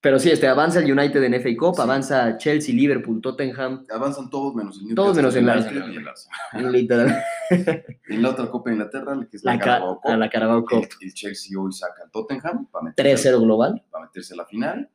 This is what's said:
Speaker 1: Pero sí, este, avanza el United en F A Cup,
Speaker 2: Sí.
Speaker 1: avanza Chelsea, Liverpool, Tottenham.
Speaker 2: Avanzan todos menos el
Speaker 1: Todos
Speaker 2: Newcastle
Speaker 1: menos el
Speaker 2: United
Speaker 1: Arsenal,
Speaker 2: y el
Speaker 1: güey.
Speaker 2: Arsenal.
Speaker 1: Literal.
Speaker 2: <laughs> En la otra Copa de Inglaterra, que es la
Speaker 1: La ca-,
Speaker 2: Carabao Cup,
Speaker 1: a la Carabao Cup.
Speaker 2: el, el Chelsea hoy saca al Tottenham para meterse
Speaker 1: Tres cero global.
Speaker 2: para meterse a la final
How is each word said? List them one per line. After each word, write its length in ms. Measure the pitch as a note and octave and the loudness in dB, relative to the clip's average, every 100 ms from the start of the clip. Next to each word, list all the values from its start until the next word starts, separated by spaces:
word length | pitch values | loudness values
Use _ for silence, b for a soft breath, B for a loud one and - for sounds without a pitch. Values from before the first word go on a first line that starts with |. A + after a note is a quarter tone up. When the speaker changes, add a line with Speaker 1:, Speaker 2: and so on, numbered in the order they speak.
Speaker 1:
Pero 180 | D3 C3+ | 4 4
sí, 100 | D3+ | 4
este, 180 | C#3 C3+ | 4 4
avanza 320 | C3 D#3+ F3 | 4 4 4
el 100 | D3+ | 2
United 320 | C3+ C#3+ C#3+ | 2 2 2
en 100 | B2+ | 2
F 160 | B2 B2 | 0 -2
A 60 | A#2 | 0
Cup, 180 | E3+ F3 | 0 2
Speaker 2:
Sí. 60 | |
Speaker 1:
avanza 560 | B2 C3+ C3+ C#3 A#2 A2+ | 0 0 0 0 0 0
Chelsea, 380 | D3+ D3+ C#3+ A#2+ | 0 0 2 2
Liverpool, 460 | C#3 B2+ A2+ A2+ | 2 2 -2 -4
Tottenham. 640 | C3 C3 C3+ A#2+ C3 C3 - | -4 -4 -6 -4 -8 -8 -10
Speaker 2:
Avanzan 380 | A2+ C#3 C#3 B2 | -6 -4 -6 -8
todos 240 | C#3 C#3 | -6 -4
menos 260 | A#2 G2+ F#2+ | -6 -8 -12
el 140 | G2 | -6
Speaker 1:
Todos 240 | A2+ G3 E3+ | 0 2 4
Speaker 2:
Newcastle 240 | C3+ B2 | 4 4
Speaker 1:
menos 240 | A#2+ A2+ A2 | 4 4 0
el 80 | |
Speaker 2:
United 60 | - | -6
Speaker 1:
Arsenal, 140 | A#2 | -8
Speaker 2:
y 40 | F2+ | -12
el 60 | |
Speaker 1:
güey. 80 | C#2 | -14
Speaker 2:
Arsenal. 600 | - - - - A2+ B2+ | -18 -18 -16 -12 -6 0
Speaker 1:
Literal. 520 | B2 A2+ A#2+ A#2+ - - - - | 2 4 4 4 2 -4 -8 0
Speaker 2:
<laughs> 360 | F3+ - - - - - | 2 2 -2 -6 -20 -8
En 140 | G#2+ | 0
la 80 | B2+ | 0
otra 200 | C3 A#2+ | 0 -6
Copa 180 | A#2+ B2 | -6 -4
de 60 | A2+ | -4
Inglaterra, 520 | G2+ C3+ C#3 C3+ A2+ | -4 -8 -8 -8 -10
que 80 | G2+ | -6
es 60 | |
la 100 | B2+ | -2
Speaker 1:
La 60 | A#2+ | 0
ca-, 60 | G2+ | 0
Speaker 2:
Carabao 360 | - F#2 F#2 | 0 -2 -4
Cup, 100 | A#2 | -2
Speaker 1:
a 60 | A2+ | 0
la 120 | A2 | 0
Carabao 340 | A2+ A2 A#2 A#2 | 0 2 2 2
Cup. 180 | A#2 - - | 0 0 -10
Speaker 2:
el, 60 | F#2+ | -16
el 60 | |
Chelsea 460 | - G2+ F#2+ - F#2+ | -12 -12 -12 -10 -6
hoy 120 | F#2+ | -6
saca 320 | F#2+ F2+ - | -6 -12 -12
al 80 | - | -12
Tottenham 560 | A2 A2 C3+ D#3+ A#3+ C4+ | -10 -8 -8 -6 -8 -8
para 140 | F#2 - | -10 -6
meterse 240 | - C#3 | 0 2
Speaker 1:
Tres 120 | C3 | 4
cero 180 | C3+ B2+ | 4 6
global. 420 | A2+ A2 C3+ A3+ _ | 6 4 2 0 _
Speaker 2:
para 160 | - - | -16 -14
meterse 300 | F#2 - E2+ | -18 -16 -16
a 20 | |
la 80 | - | -12
final 440 | G#2 C#3+ G3+ C#4+ | -6 -6 -6 -12